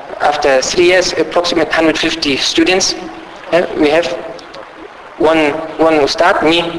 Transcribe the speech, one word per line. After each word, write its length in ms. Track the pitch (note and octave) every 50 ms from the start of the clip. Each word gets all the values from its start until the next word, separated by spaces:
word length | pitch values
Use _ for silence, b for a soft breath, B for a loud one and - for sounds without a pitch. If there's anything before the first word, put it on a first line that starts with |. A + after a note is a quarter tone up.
| - - - - -
after 380 | D3 D3 - - C#3+ C3+ C3
three 240 | B2+ - - F3+ F3
years, 260 | F3 F#3 F#3 E3+ - -
approximate 580 | D#3+ D#3+ D#3+ - F3 E3+ - E3+ E3 D#3 -
hundred 260 | - E3 D#3+ D#3 D#3
fifty 400 | - - D#3+ D#3+ D#3+ D#3 D3 C3+
students, 580 | - - - - - E4 - F#4 F#4+ F#4+ - - - - - - - - - - - - -
yeah, 160 | - E3+ F#3 - - -
we 100 | D#3 C#3+
have 180 | D3+ E3 E3+ - - - - - - - - - - - - - - - - - - - - - -
one, 340 | - - D#3+ D#3+ D#3+ D#3 C#3+ C#3+ - - - - -
one 160 | D#3+ D#3+ D#3+ D3+
ustad, 440 | C#3 C#3 - - E3+ F#3 G#3 - D3+
me, 160 | D3+ E3 E3+ E3+ E3+ E3+